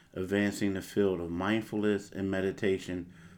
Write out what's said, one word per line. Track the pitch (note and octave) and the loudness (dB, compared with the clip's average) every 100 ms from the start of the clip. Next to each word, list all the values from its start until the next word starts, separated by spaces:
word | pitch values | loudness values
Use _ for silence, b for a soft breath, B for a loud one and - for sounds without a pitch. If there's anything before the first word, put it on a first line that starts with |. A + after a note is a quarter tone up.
| b | b
advancing | - F#2 G2+ G2+ G2 G2+ | -6 0 2 2 2 0
the | F#2+ | -2
field | F2 - G2+ F2+ | -2 2 4 2
of | E2+ | -2
mindfulness | E2+ F#2+ A2+ A2 G#2+ G#2 G2+ - | -2 2 0 0 0 2 0 -2
and | - G2 | -4 -2
meditation | F#2+ F#2+ F#2 G#2 F#2+ - F2+ E2+ B B | 0 0 0 0 0 -2 -6 -8 B B